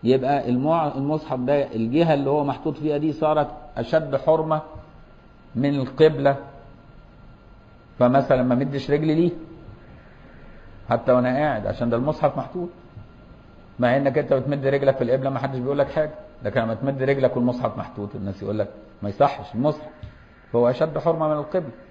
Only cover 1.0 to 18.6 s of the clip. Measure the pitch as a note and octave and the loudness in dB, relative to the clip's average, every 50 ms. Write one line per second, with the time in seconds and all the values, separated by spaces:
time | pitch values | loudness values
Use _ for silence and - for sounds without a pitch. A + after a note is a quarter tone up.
1 | C3+ C#3+ D#3 D#3 D3+ - C3+ B2+ B2 B2+ C#3+ C#3+ C#3 - - A2+ A2+ A2+ B2 D#3 | -2 -2 -2 -4 -4 -4 -6 -4 0 2 2 2 2 0 -2 -2 -2 0 2 2
2 | E3+ E3 D#3 C#3+ C#3 C3+ C#3+ D3+ C#3+ C#3 B2+ - - D#3 - - C#3 D#3 D3 D3+ | 4 4 2 2 2 0 0 0 0 -2 -4 -4 -4 -6 -6 -4 -4 -2 -2 0
3 | D3+ D#3+ D3 - D#3 D3+ D3+ D3+ C#3+ C#3+ - - - - - - A#2 - D#3+ D#3+ | 0 -2 -2 0 0 2 2 2 0 -2 -4 -14 -16 -12 -8 -8 -4 0 0 0
4 | D3+ C#3+ C3+ C3+ - - D#3 D#3+ D#3 D#3+ D#3 D3+ D#3 - - - - - - - | 0 0 -4 -2 2 2 2 2 2 0 -2 -2 -2 -8 -16 -18 -20 -20 -20 -20
5 | - - - - - - - - - - - A#2 C3+ C#3+ C#3+ C#3+ C3 B2 B2+ - | -20 -20 -20 -20 -20 -20 -20 -20 -20 -10 -4 0 0 0 0 0 -2 -4 4 6
6 | D#3 D#3 D3+ C#3 C#3 C#3+ C3+ C#3 - - - - - - - - - - - - | 6 6 6 4 2 2 2 0 -6 -14 -18 -20 -20 -20 -20 -20 -20 -20 -20 -20
7 | - - - - - - - - - - - - - - - - - - - - | -20 -20 -20 -20 -20 -20 -20 -20 -20 -20 -20 -20 -20 -20 -20 -20 -20 -20 0 2
8 | B2 B2 B2+ C#3 C3+ - C3+ B2+ B2+ B2+ B2 B2 C#3 B2+ C#3 C#3 B2+ - C#3+ D3+ | 4 6 6 4 4 4 2 2 4 2 2 2 0 -2 -2 -6 0 0 0 2
9 | D#3 D#3 D3+ D#3+ F3 E3+ - - - - - - - - - - - - - - | 2 2 4 4 4 2 2 -2 -12 -16 -18 -18 -18 -20 -20 -20 -20 -20 -20 -20
10 | - - - - - - - - - - - - - - - - - - A#2 A#2 | -20 -20 -20 -20 -20 -20 -20 -20 -20 -20 -20 -20 -20 -20 -20 -20 -4 -2 -2 0
11 | - - B2 B2 B2 B2+ B2+ C#3 D3+ D3+ C3 G#2+ G#2 G#2 - - A#2+ A#2+ A#2 A#2 | 2 4 4 4 4 2 0 0 0 0 0 -2 -2 -4 -4 -2 -2 0 0 0
12 | C3 D3 D3+ - - C#3+ C3+ D#3 B2 - - F3+ F3 F3 - - - - - - | 0 -2 -2 0 0 0 0 -2 -8 -6 -8 -8 -8 -8 -10 -16 -20 -20 -20 -20
13 | - - - - - - - - - - - - - - - - B2 A#2+ B2+ C#3 | -20 -20 -20 -20 -20 -20 -20 -20 -20 -20 -20 -20 -20 -20 -4 0 2 2 2 4
14 | C#3+ C#3 B2 D3+ C#3+ - C#3+ C3 B2+ C#3+ D3 C#3+ C3+ C3+ C#3 C#3 C#3 C#3 C3+ - | 2 2 2 2 2 2 2 2 2 0 -2 0 0 2 2 4 4 2 2 2
15 | C3+ A#2 B2+ C3 C3 C3+ C3+ B2 B2+ C3+ C3 B2+ B2 C3 C#3+ C#3+ C#3 C#3 - D#3+ | 2 0 0 0 0 -2 -2 -2 -4 -4 -4 -4 -2 -2 0 0 0 0 0 -2
16 | D#3 D3+ D3 - - - - - - G#2 G2+ C3 A2+ A2+ A2+ G#2+ C3+ C#3 C#3 C3+ | -2 -2 -4 -12 -18 -18 -18 -8 -8 -4 -2 -2 -2 -2 -4 -2 -2 -4 -2 0
17 | C3 C3+ C#3 C#3 C3 B2 - C3 A#2+ B2 B2 - C3 A2 - - F2+ - - - | 0 0 2 4 2 2 2 2 0 0 0 0 -2 -4 -4 -4 -10 -10 -8 -10
18 | G2+ G2+ - G2+ G2 G2+ F#2+ - G2+ G2+ G#2 G#2+ | -10 -8 -8 -8 -8 -8 -8 -6 -6 -6 -2 -2